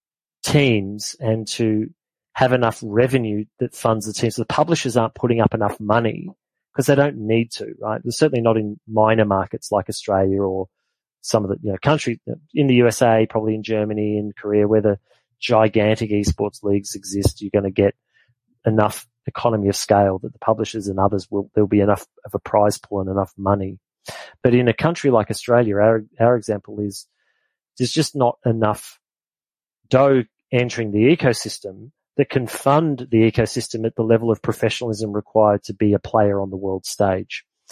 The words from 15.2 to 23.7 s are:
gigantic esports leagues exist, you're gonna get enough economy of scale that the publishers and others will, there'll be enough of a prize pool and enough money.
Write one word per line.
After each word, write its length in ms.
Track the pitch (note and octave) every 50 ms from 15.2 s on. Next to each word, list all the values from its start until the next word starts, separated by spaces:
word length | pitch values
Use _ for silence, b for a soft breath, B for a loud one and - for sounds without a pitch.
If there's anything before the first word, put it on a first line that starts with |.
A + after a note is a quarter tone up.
| _ _ _ _
gigantic 720 | - - A#2+ A2 A2 G#2+ - A2 G#2 G#2+ A2 - A#2 G#2
esports 500 | G#2 G#2 G#2 F#2+ - - G#2 G#2 - -
leagues 320 | - G2+ G2+ G2+ G2+ - -
exist, 480 | G2 G2 F#2 G2 G2+ G2 - - -
you're 80 | G#2+ G2
gonna 200 | - G#2 G2 F#2+
get 240 | F#2 - G2 G2 - _ _ _ _ _ _ _ _ _ _ _ _ _ -
enough 440 | A#2 A2 A2 G#2 G#2 - - - _ _ _ _
economy 440 | - - - - A#2+ A2+ G#2+ G2+ G2
of 60 | G2
scale 440 | - - - G#2+ G2+ G2+ G2 F#2 F#2+
that 140 | - - -
the 60 | _
publishers 480 | - - A2 G#2 G#2+ - - A2+ F#2+
and 120 | G2+ F#2+ G2
others 280 | F#2+ G2+ G#2 G2 - -
will, 180 | G#2 G2+ G2+ - _
there'll 120 | A2 G#2
be 140 | G2+ G#2+ G#2
enough 240 | G2 G#2 G2+ - - - _ _ -
of 120 | G2+ -
a 40 | G2
prize 380 | - - - G#2 G#2 G#2 G2+
pool 240 | - - - G#2 G2
and 80 | F#2+ F#2+
enough 240 | F#2+ G2 F#2+ - _
money. 440 | - G2 G2 G2+ G2 F#2+ F#2+